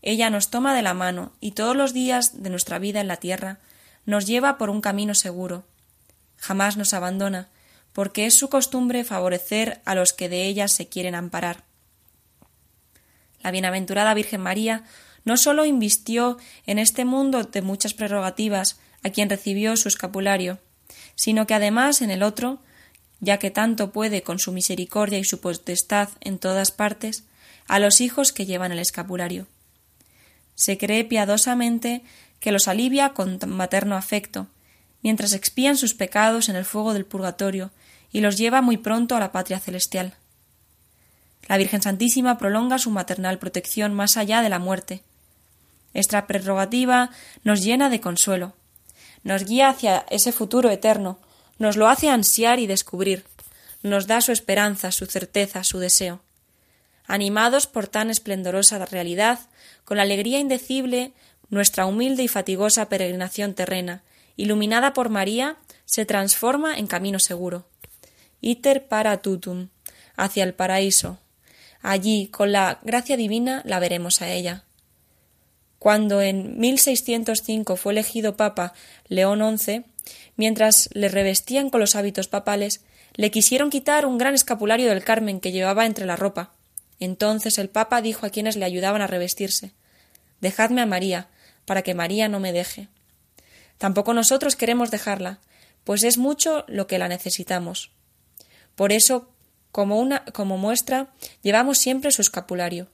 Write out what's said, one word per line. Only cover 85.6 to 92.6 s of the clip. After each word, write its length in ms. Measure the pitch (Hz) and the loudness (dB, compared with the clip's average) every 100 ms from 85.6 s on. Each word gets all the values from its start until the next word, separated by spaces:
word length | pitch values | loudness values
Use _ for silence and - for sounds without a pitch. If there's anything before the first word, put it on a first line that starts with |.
| 185 196 226 | 0 2 2
entre 200 | 208 190 | 0 -4
la 120 | 170 | -2
ropa. 340 | 196 196 175 _ _ - _ _ | -2 -4 -10 _ _ -18 _ _
Entonces 580 | 185 185 214 220 220 214 | -8 -2 0 0 0 -2
el 120 | 196 | -2
Papa 320 | - 220 240 | -2 0 0
dijo 240 | 226 214 208 | 0 -4 -6
a 40 | |
quienes 260 | 208 214 214 | -4 -4 -2
le 100 | 185 | -2
ayudaban 360 | 180 190 208 | -2 -2 0
a 60 | 196 | -2
revestirse: 640 | 185 180 - 196 - 196 _ _ _ _ _ _ _ | -2 -4 -4 -2 -4 -6 _ _ _ _ _ _ _
"Dejadme 400 | 190 - 226 247 | -6 0 2 2
a 40 | 226 | 0
María, 420 | 185 190 180 185 _ _ _ - | 0 -2 -4 -6 _ _ _ -4
para 160 | 190 | -4
que 120 | 185 | -2
María 340 | 175 170 202 214 | -4 -2 0 0
no 120 | 202 | -2
me 140 | 190 | -2
deje". 340 | 175 | -2